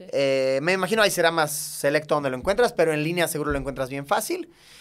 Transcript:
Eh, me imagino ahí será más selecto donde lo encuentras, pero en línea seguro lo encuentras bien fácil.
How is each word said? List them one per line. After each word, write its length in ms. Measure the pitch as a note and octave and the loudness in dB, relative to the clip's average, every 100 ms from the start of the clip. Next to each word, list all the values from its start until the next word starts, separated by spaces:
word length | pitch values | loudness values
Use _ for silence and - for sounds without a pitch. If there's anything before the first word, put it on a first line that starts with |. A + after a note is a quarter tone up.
| F#3 | -4
Eh, 480 | C3+ C#3 C3+ C3 C3+ | 0 2 2 2 2
me 100 | D#3+ | 2
imagino 280 | F#3+ F3+ A3+ | 0 2 2
ahí 100 | G3+ | 2
será 200 | F3+ E3 | 4 2
más 200 | E3 D3+ | 2 0
selecto 640 | - - - C#3+ D3+ D3+ D#3 | -2 -10 -2 0 0 0 -2
donde 140 | C#3 | -2
lo 60 | B2+ | -2
encuentras, 360 | B2+ G3 A#3+ | -2 2 2
pero 200 | - D#3+ | 2 2
en 100 | D3+ | 2
línea 240 | D3+ F3 D#3+ | 0 0 -2
seguro 220 | D3+ D3 | -2 -2
lo 80 | C#3+ | -4
encuentras 300 | C3+ C3+ C3 | -4 -6 -6
bien 160 | C#3 C#3+ | -6 -2
fácil. 420 | G#3 - F4 - - - - | -2 -2 -6 -10 -18 -20 -20